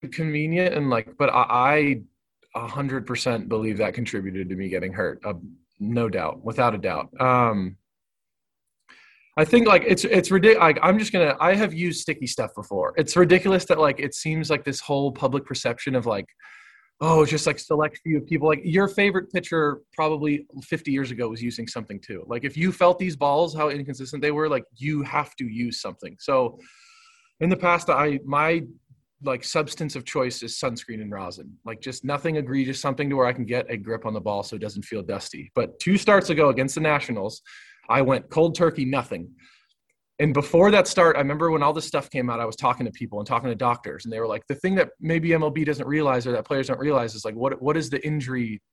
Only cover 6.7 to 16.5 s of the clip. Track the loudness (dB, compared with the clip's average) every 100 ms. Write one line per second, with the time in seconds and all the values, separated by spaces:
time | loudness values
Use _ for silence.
6.7 | 2 -4 -4 -8 -2 2 4 4 0 -4
7.7 | -8 _ _ _ _ _ _ _ _ _
8.7 | _ _ -20 _ _ _ 0 6 6 8
9.7 | 6 6 2 4 2 4 4 6 8 6
10.7 | 6 4 4 2 2 2 4 2 2 0
11.7 | -2 -4 -4 -6 -6 -6 -4 -6 -6 -8
12.7 | -4 -2 -2 0 4 6 6 6 2 2
13.7 | 4 4 2 -6 -6 -4 -4 0 0 -2
14.7 | -8 -2 0 0 0 -2 -2 -4 -4 -4
15.7 | -4 -2 -2 0 -4 -4 _ -20